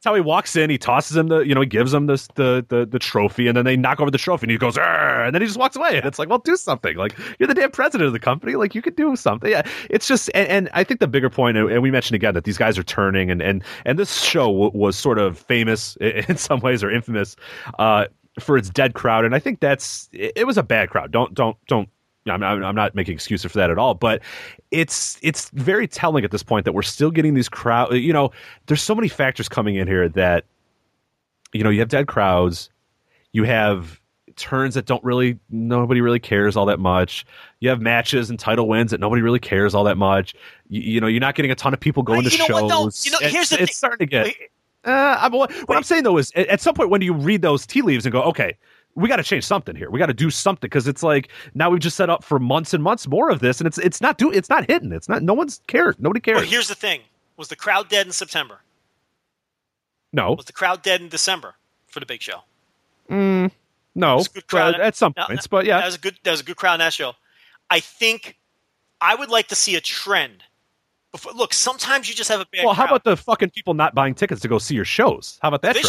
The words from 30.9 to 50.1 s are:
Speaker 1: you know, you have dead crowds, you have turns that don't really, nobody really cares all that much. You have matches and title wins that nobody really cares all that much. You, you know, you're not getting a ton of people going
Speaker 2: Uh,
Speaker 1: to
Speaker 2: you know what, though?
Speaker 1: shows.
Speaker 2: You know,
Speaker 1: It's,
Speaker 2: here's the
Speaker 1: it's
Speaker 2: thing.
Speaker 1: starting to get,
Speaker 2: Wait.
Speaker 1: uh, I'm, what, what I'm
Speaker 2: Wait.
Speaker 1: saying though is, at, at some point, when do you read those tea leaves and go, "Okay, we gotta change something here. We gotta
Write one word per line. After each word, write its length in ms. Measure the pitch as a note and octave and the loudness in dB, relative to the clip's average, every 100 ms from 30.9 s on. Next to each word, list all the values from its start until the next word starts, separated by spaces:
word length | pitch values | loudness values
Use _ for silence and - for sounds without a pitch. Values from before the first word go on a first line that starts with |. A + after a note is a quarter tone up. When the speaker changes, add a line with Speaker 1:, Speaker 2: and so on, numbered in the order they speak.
| _ _ _ _ _ _ | _ _ _ _ _ _
Speaker 1:
you 100 | G#2+ | -2
know, 60 | G#2+ | 0
you 100 | G#2 | 0
have 80 | A2+ | 0
dead 180 | C#3 C#3+ | 0 0
crowds, 600 | - G2 F2+ F2+ E2+ - _ _ _ _ _ _ | 2 2 4 2 0 -10 _ _ _ _ _ _
you 120 | A2 | -2
have 540 | A2 A2+ G#2+ G2 E2 D#2+ _ _ _ - | 2 2 2 0 -4 -16 _ _ _ -16
turns 380 | - C3+ C3+ | -6 -4 -2
that 100 | B2+ | -4
don't 180 | A2+ B2 | -2 -2
really, 360 | B2+ B2 B2+ A#2+ _ | 0 0 0 -2 _
nobody 540 | A2+ A#2 B2 A#2+ B2 | -6 -2 0 2 2
really 180 | A#2+ A#2+ | 2 0
cares 340 | - G2+ G2+ | 0 2 2
all 120 | G#2 G2+ | 2 2
that 120 | F2 | 2
much. 460 | F#2 F#2 F#2 - - - - _ | 2 2 0 -4 -14 -20 -20 _
You 100 | B2 | -2
have 100 | B2+ | 0
matches 480 | A2+ A#2 A#2 C#3 A2 | 2 0 2 -2 -2
and 100 | A#2 | -4
title 300 | - A#2 A2 | 0 2 2
wins 220 | A2 A#2 | 2 2
that 100 | G#2+ | 0
nobody 220 | G#2 A#2+ | 0 2
really 180 | A2+ A#2+ | 2 0
cares 340 | - F#2+ G2+ | 0 2 2
all 100 | G2 | 2
that 120 | G#2 F#2+ | 2 2
much. 380 | G2 G2 F#2+ - - - _ | 2 2 0 -8 -20 -20 _
You, 140 | G#2 | -8
you 180 | G#2+ A2+ | -4 0
know, 60 | A2 | 0
you're 140 | A2+ | 0
not 140 | C3+ | 0
getting 160 | C#3 C#3+ | 0 -2
a 40 | C3 | -2
ton 160 | C3+ | -2
of 80 | C3+ | -2
people 220 | - C3 | -2 -2
going 240 | B2 A2+ B2 | 0 2 2
Speaker 2:
Uh, 40 | |
Speaker 1:
to 60 | E4 | 2
Speaker 2:
you 120 | D#4+ | 2
know 60 | G#2+ | 2
what, 60 | G#2+ | 2
though? 160 | E4 | 2
Speaker 1:
shows. 220 | - - - | 0 -4 -4
Speaker 2:
You 60 | |
know, 60 | D#4+ | -2
Speaker 1:
It's, 100 | D4 | 0
Speaker 2:
here's 160 | E4 F4 | 0 0
the 140 | D4+ | 0
Speaker 1:
it's 80 | F3+ | 0
Speaker 2:
thing. 40 | |
Speaker 1:
starting 320 | - - A#3 D#3+ | 0 -4 -2 -2
to 40 | |
get, 140 | C3+ G#2+ | 0 0
Speaker 2:
Wait. 100 | - - _ _ _ | -4 -14 _ _ _
Speaker 1:
uh, 320 | - C4+ C#4+ B3+ | -2 2 2 2
I'm, 120 | B3 | 2
what, 180 | A#3+ C4+ | 2 0
what 200 | E4 D4+ | -4 -4
I'm 60 | D4+ | -2
Speaker 2:
Wait. 100 | - | 2
Speaker 1:
saying 160 | E4 | 2
though 160 | B3+ E3+ | 4 2
is, 120 | C3 E3+ | 2 0
at, 100 | F#3 | 0
at 120 | G3 | 2
some 140 | - | 0
point, 160 | D#4+ A3 | 0 2
when 100 | G3+ | 2
do 60 | F#3 | 0
you 80 | |
read 260 | D#3+ D3 G#3 | 0 0 2
those 240 | E3+ C#3+ - | 2 0 0
tea 140 | - | 0
leaves 240 | A3+ B2+ | 2 2
and 80 | A#2 | 0
go, 100 | A#2+ | 0
"Okay, 320 | D3+ E3 G2 - _ _ _ | 0 0 -2 -4 _ _ _
we 140 | - G#3+ | -2 0
gotta 140 | B3+ | 0
change 220 | - E3 | 0 -2
something 320 | - G3+ A#2 D#2 | 0 -4 -4 -10
here. 140 | F2+ | -6
We 80 | A2+ | -2
gotta 120 | E3 | 0